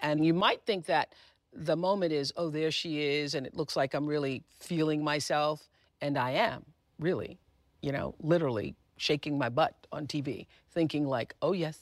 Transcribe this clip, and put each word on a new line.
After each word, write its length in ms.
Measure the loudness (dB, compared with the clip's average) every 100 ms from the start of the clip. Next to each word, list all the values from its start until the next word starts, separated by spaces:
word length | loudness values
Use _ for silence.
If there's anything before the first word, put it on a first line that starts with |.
And 240 | 0 4 4
you 80 |
might 320 | 4 4 2 -2
think 200 | -2 2
that 280 | 0 0 -6 -20 _ _
the 240 | -6 -2 0
moment 360 | 2 2 2
is, 200 | 0 -2 -2
"Oh, 140 | -2
there 220 | 0 0
she 280 | -2 -2 -2
is, 360 | 0 0 0 -4
and 100 | -4
it 80 |
looks 220 | -4 -2 0
like 180 | 0
I'm 120 | 0 0
really 360 | 0 -2 -4 -10
feeling 540 | -14 -4 0 2 2
myself." 640 | 0 0 0 2 2 -2 -8 _ _ -8
And 180 | -2 0
I 140 | 0
am, 320 | 2 0 -2 -12 _ _ -6
really, 400 | -2 -2 -4 -12 _ _ _ _
you 120 | -6
know, 240 | -4 -6 -4
literally 560 | 2 4 2 0 -4 -8 _ -6
shaking 420 | -2 0 0 -2
my 100 | 0
butt 260 | 2 0 -2 -12
on 160 | -10 -6
T 120 | -4
V, 280 | -4 -6 -10 _ _
thinking 340 | 0 0 0 0
like, 300 | 0 -2 -2
"Oh 120 | 0
yes, 260 | 0 -2 -6